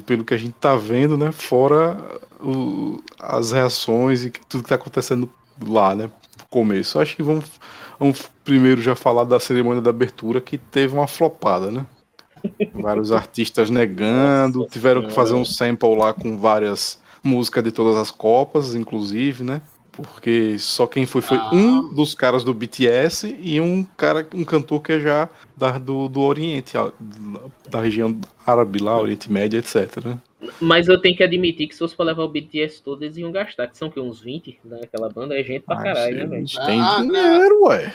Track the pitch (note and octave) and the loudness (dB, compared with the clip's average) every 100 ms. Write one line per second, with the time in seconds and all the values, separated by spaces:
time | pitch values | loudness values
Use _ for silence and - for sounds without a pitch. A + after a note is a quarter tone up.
0 | G2+ A#2 A2+ A#2+ A#2 - C#3+ C3 G#2+ B2 | -2 -2 0 -4 -4 -2 0 2 2 2
1 | D3 D3 D3+ D#3 - B2+ C3+ D3+ E3 F#3 | 2 2 -2 -4 0 2 4 4 2 -2
2 | - - - - - C3 B2 - A2+ - | -12 -16 -18 -10 -6 -4 -4 -4 -6 -8
3 | - - - B2+ A2+ C3 B2+ - - A#2 | -14 -16 -6 -4 0 0 0 -2 -2 0
4 | C3 B2+ B2 - - B2+ A#2+ C3 - - | 2 0 -2 -10 -10 -10 -2 -4 -2 -6
5 | - B2 B2 - _ - G#2+ A2 G2 G2 | -2 -2 -4 -10 _ -14 -2 2 4 2
6 | A2 - _ - - B2 A2 G2 A2 D3+ | -6 -12 _ -20 -4 0 2 0 -2 0
7 | D3+ - D3+ D#3 D3 - - - - - | -2 -2 -2 -2 -4 -16 -20 -20 -20 -2
8 | C#3 C3+ - _ - C3+ B2+ B2+ A#2+ B2 | 0 0 -6 _ 0 4 6 4 2 0
9 | C3 A#2+ B2 B2 - B2 A#2+ B2 A#2+ A#2 | 2 2 4 2 2 0 2 2 0 0
10 | A#2+ - A2 B2 - C#3+ - C#3 C3+ C#3+ | -2 -4 -4 -2 -4 -10 -4 0 0 0
11 | C#3+ - D#3+ - G#2 F2+ F#2+ A#2+ C3+ _ | -2 0 0 0 0 0 -2 -6 -10 _
12 | _ _ _ _ G#3 - G3+ - G#2 G#2 | _ _ _ _ -14 -6 -8 -4 -4 -2
13 | G#2+ A2 - - A2+ - A2 B2 A2+ F#2 | 0 -2 -2 -4 -4 0 0 2 0 0
14 | G#2+ B2+ C#3 C#3 C3+ B2+ A2+ A#2+ B2+ B2 | 0 2 4 4 2 -2 -6 0 2 2
15 | G#2+ A2+ A#2 B2 A#2+ - A#2+ A#2 A#2 A2 | 2 0 2 2 0 -2 -2 2 2 4
16 | A2 G#2+ A2+ G#2+ A2 G#2+ G#2 G2 - - | 2 0 -6 0 2 4 2 -2 -6 -10
17 | _ - C#3 B2 A#2+ C3 A2+ A2+ A2+ G#2+ | _ -6 0 0 0 0 -2 2 2 2
18 | G#2+ - A2 A#2+ C#3 D#3 C3 A#2 A2 A2 | 0 -2 4 4 4 -2 -2 -6 -6 -6
19 | G2+ G#2+ C#3 B2 B2+ C#3+ - _ _ - | -6 -2 -2 -4 -6 -8 -10 _ _ -18
20 | - - A#2 A#2 A2 G#2 - - A#2+ C3+ | -18 -8 0 2 2 -2 -4 0 0 0
21 | B2+ B2+ - B2+ A2+ F3 A3 C4 D4+ C#3+ | -2 -2 0 -2 2 4 6 4 2 -2
22 | D3 - B2+ B2 A#2+ A2+ A#2 - A#2+ B2 | -2 2 2 2 0 -4 -6 0 2 4
23 | D#3+ E3 G#3+ C4 F#3 D3+ E3+ F#3 F#3+ - | 2 -2 -8 -10 -4 -2 0 -2 -4 -2
24 | D3+ D3+ D#3 F#3 E3 D#3 C3+ D3+ D#3 D#3 | 0 0 -2 -6 -2 0 0 -4 -2 0
25 | D3 D3 E3 - - - C3 B2+ B2+ C3+ | 2 0 -2 -8 -20 -4 -2 -2 -6 -6
26 | C3+ C3+ C#3 C#3+ E3 C#3+ B2+ A#2+ G#2+ - | -4 0 0 0 -2 -6 -6 -4 -4 -6
27 | A2 G#2+ G#2 G#2 C3 - D3 B2 A2+ G#2+ | -18 -16 -14 -14 -16 -20 -8 -4 -2 0
28 | A2+ A2 - _ - A#2+ A2 G2+ G#2 A2+ | -2 -2 -8 _ 0 2 2 0 0 0
29 | G#2+ G#2 - G2+ G#2+ A2+ - A2 F#2+ - | 0 -4 -2 -2 0 -2 -2 -2 -2 -6
30 | A#2+ B2 - _ - - E3 E3 F3 F3+ | -10 -10 -14 _ -20 -4 0 0 2 2
31 | F#3 F3 F3+ F3+ F3 E3 D3+ - E3 - | 2 2 0 2 -2 -4 -8 -8 -10 -4
32 | E3 D#3+ D#3+ D3+ D3 D3+ D#3 - C#3 C#3 | -4 -4 -6 -6 -8 -6 -6 -8 -14 -12
33 | D3+ D#3+ E3+ F#3+ G#3+ - B2 - D#3 C#3 | -12 -10 -8 -6 -8 -8 -10 -8 -12 -8
34 | B2+ A2+ A2+ D3+ C#3 - A#2 A#2 A#2 A2 | -10 -12 -12 -14 -14 -20 -18 -16 -12 -8
35 | A2 G#2+ C#3 C#3 B2+ B2+ - - - D3 | -8 -8 -6 -6 -4 -8 -6 -6 -4 -2
36 | A#2+ - - - C#3+ - - A3 A#3 G#3 | -2 -2 -6 -6 -8 -4 0 2 2 2
37 | B3 F#4+ F4 E4+ G4 G#4 F#4+ A2 G3+ | 2 2 6 6 8 8 8 6 0